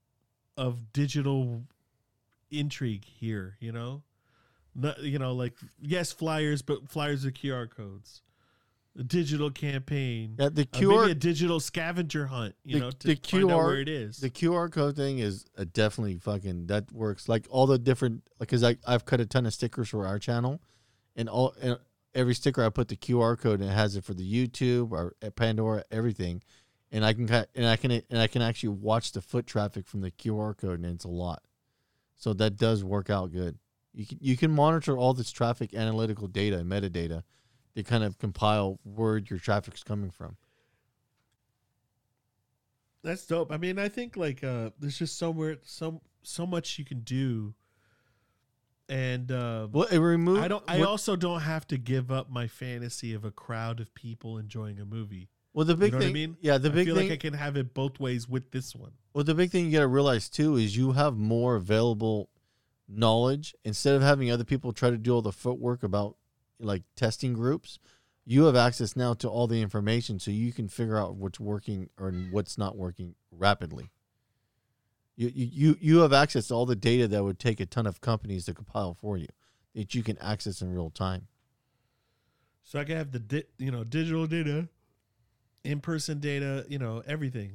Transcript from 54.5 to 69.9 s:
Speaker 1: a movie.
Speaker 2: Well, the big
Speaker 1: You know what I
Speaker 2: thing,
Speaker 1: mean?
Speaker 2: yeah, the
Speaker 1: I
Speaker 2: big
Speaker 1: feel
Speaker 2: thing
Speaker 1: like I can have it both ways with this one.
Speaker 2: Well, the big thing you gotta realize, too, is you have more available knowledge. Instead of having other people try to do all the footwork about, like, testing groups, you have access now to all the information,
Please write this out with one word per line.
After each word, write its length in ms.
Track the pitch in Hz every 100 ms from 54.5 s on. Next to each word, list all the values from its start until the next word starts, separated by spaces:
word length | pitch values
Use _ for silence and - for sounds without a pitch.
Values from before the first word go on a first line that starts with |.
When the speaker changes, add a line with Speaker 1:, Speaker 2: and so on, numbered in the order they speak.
| 113 107 101
Speaker 1:
a 60 | 101
movie. 420 | 113 104 92 92 _ _
Speaker 2:
Well, 140 | 151 160
the 100 | 165
big 160 | 202
Speaker 1:
You 0 |
know 40 | 127
what 40 |
I 40 | 135
Speaker 2:
thing, 80 |
Speaker 1:
mean? 220 | 143 160 165
Speaker 2:
yeah, 180 | 151 135
the 120 | 147
Speaker 1:
I 20 |
Speaker 2:
big 140 | 160 180
Speaker 1:
feel 100 | 185
Speaker 2:
thing 120 | 190
Speaker 1:
like 100 | 151
I 20 |
can 140 | 160
have 220 | 147 147 139
it 180 | 127
both 260 | 135 135 135
ways 260 | 131 123 120
with 260 | 127 123
this 220 | 135 -
one. 180 | 117 104 - _
Speaker 2:
Well, 120 | 147
the 100 | 147
big 160 | 160 180
thing 160 | 180 170
you 60 |
gotta 140 | 151 135
realize, 440 | 135 143 113 -
too, 260 | - 151 131
is 200 | 107 110
you 160 | 131
have 240 | 131 147 110
more 400 | 107 117 123 113
available 720 | 92 110 120 107 113 107 - _ _ _ _ _ -
knowledge. 680 | 104 113 113 123 143 151 -
Instead 320 | 107 107 139 139
of 40 |
having 300 | 139 139 123
other 140 | 120
people 280 | 117 131 123
try 160 | - 123
to 80 | 117
do 180 | 117
all 80 | 120
the 100 | 107
footwork 500 | - 120 127 120 123
about, 340 | 101 101 104 - _ _ _ _
like, 260 | 107 95 -
testing 380 | - 110 - 131
groups, 460 | 113 123 156 - - _ _ _ _
you 200 | - 131
have 120 | 156 123
access 400 | 120 - 110 127
now 160 | 123
to 160 | 117 117
all 180 | 113 117
the 140 | 113
information, 580 | 104 107 104